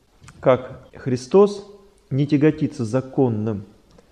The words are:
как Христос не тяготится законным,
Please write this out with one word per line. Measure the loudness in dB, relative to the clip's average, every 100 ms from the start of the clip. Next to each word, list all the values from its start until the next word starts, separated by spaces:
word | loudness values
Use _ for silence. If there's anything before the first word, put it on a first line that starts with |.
| _ _ -20 -2
как | 2 2 0 -18 -20
Христос | -12 -6 -6 2 4 4 2 -14 -20 _ _ _
не | -4 0
тяготится | 2 2 2 -4 -4 -4
законным, | -4 -4 0 0 0 -4 -6 -10 _ _ _ _